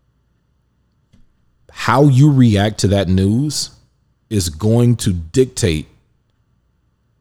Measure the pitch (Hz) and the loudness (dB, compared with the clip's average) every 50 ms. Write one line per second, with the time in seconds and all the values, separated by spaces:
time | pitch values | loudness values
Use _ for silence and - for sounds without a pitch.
0 | _ _ _ _ _ _ _ _ _ _ _ _ _ _ _ _ _ _ _ _ | _ _ _ _ _ _ _ _ _ _ _ _ _ _ _ _ _ _ _ _
1 | _ _ _ _ _ _ _ _ _ _ _ _ _ _ _ - - - 117 131 | _ _ _ _ _ _ _ _ _ _ _ _ _ _ _ -8 -4 -2 0 2
2 | 151 147 131 123 147 151 143 131 127 117 104 98 101 110 104 - - 98 101 101 | 2 4 4 4 4 4 4 4 4 4 4 2 0 -2 -2 -2 -2 0 0 0
3 | 95 85 92 95 95 98 107 123 147 156 139 - - - - _ _ _ _ _ | 0 0 0 0 0 0 -2 -2 -4 -4 -6 -8 -10 -12 -14 _ _ _ _ _
4 | _ _ _ _ _ _ 110 101 85 85 78 76 101 107 113 120 120 120 120 - | _ _ _ _ _ _ -6 -6 -6 -6 -8 -6 -2 0 0 2 2 2 0 0
5 | - 107 90 87 82 82 - 131 131 123 - - - 92 80 78 71 - _ _ | -2 -4 -4 -4 -8 -4 -2 0 0 0 -2 -4 -4 -2 -2 -4 -8 -12 _ _
6 | _ _ _ _ _ _ _ _ _ _ _ _ _ _ _ _ _ _ _ _ | _ _ _ _ _ _ _ _ _ _ _ _ _ _ _ _ _ _ _ _
7 | _ _ _ _ | _ _ _ _